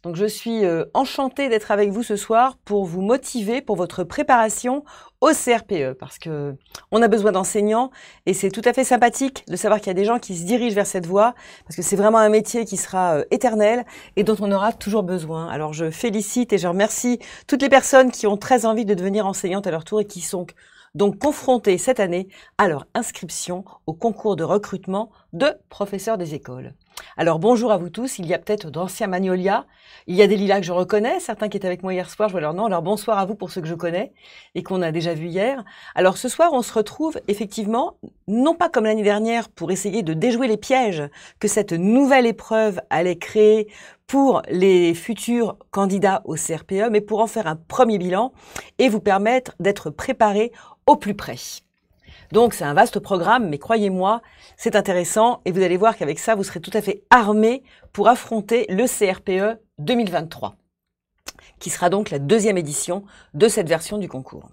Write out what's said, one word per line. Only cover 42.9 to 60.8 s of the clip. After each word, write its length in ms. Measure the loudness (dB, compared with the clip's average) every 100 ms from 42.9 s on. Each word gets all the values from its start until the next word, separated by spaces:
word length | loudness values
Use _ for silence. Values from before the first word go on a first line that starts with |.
| -2 0 -4
créer 500 | -4 4 6 6 0 -10 -20 _ _
pour 360 | 2 4 2 0
les 460 | 2 4 6 4
futurs 640 | 0 -6 -8 -2 0 0 -4 _
candidats 500 | -2 0 2 2 0
au 140 | -4 -8
C 180 | -6 -6
R 80 |
P 180 | -4 -2
E, 80 | 0
mais 120 | 0
pour 180 | 0 0
en 80 | 0
faire 200 | 0 -4
un 100 | -6
premier 400 | _ 2 4 4
bilan 340 | 0 0 -2 _ -18 -16 -18 _
et 100 | 2
vous 140 | 2
permettre 540 | 2 2 2 0 -2 -4
d'être 300 | -2 -2 -6
préparé 640 | -10 -6 2 2 2 -2 -4 -20 _ 4
au 100 | 4
plus 200 | 4 -8
près. 200 | -8 -14 -14 -18 _ _ _ _ _ -20 -2
Donc 220 | 4 4
c'est 100 | 2
un 120 | 0 4
vaste 240 | 4 2
programme, 500 | -2 -2 2 2 2
mais 80 | -6
croyez-moi, 640 | -2 0 0 0 0 0 _ _ -20 _
c'est 180 | 0 0
intéressant 680 | 2 -2 0 2 2 2 -4
et 60 |
vous 120 | 0
allez 140 | 2 4
voir 200 | 2 2
qu'avec 220 | -6 -4
ça, 160 | -2 -2
vous 80 |
serez 160 | -2 -8
tout 120 | -6
à 80 | -6
fait 220 | -4 -6 _
armé 540 | 4 6 4 2 0 _ _ -18
pour 140 | 2 4
affronter 600 | 4 0 -6 0 -2 0
le 160 | 0 0
C 260 | 0 -2
R 100 | -2
P 180 | -4 -2
E 160 | -2 -4 _ -12
deux 160 | -2 -2
mille 160 | 0
vingt-trois, 440 | -4 -6 -10 -12 -12 _ _